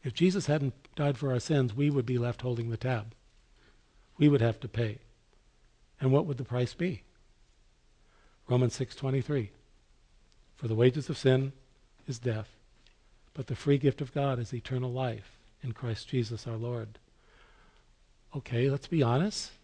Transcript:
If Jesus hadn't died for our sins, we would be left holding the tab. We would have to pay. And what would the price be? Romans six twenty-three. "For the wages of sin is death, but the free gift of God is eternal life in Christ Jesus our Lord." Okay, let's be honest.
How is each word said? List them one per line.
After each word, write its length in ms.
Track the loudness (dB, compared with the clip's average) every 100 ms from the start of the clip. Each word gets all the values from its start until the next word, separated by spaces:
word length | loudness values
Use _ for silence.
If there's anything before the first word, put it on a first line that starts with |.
If 120 | -8
Jesus 320 | 2 2 2 0
hadn't 260 | 0 0 -6 -16 -2
died 220 | 0 0
for 120 | 0
our 80 | -2
sins, 360 | 2 2 2
we 160 | 2 2
would 160 | 2 0
be 100 | 0
left 240 | -2 -4
holding 300 | -4 -4 -4
the 80 | -4
tab. 360 | -2 -2 -4 -16 _ _ _ _ -20 _ _ _ _ 4
We 140 | 6
would 100 | 6
have 180 | 4 0
to 80 | -6
pay. 320 | -2 -2 -4 -16 _ _ _ _ _ _ _ _ _
And 100 | 2
what 140 | 2
would 140 | 2 -4
the 60 |
price 280 | -4 -2 -2
be? 300 | -2 -4 -4 -12 _ _ _ _ _ _ _ _ _ _ _ _ _ 0
Romans 260 | 2 2
six 200 | 0 -8
twenty-three. 560 | -6 -2 -2 -2 -4 -4 -10 _ _ _ _ _ _ _ _ _ _
"For 100 | -4
the 80 |
wages 360 | 6 6 6 -6
of 80 | 0
sin 340 | 4 4 2 -6 -20 _ _ _ -12
is 120 | -6
death, 300 | -4 -4 -8 -18 _ _ -20 _ _ _ _
but 140 | -14 -10
the 60 |
free 220 | -6 2 4
gift 240 | 4 0
of 140 | -4
God 240 | -2 -2 -2
is 160 | -4
eternal 360 | -8 -4 -4 -2
life 480 | -2 -4 -6 -12 -20 _ _
in 100 | -10
Christ 360 | -6 -6 -6 -4
Jesus 380 | -2 -2 -4 -8
our 100 | -6
Lord." 420 | -6 -6 -8 -14 _ _ _ _ -20 _ -20 _ _ _ _ _ _
Okay, 360 | -12 -6 0 0
let's 180 | 0 -2
be 140 | 2
honest. 500 | 4 4 2 -2 -12 -16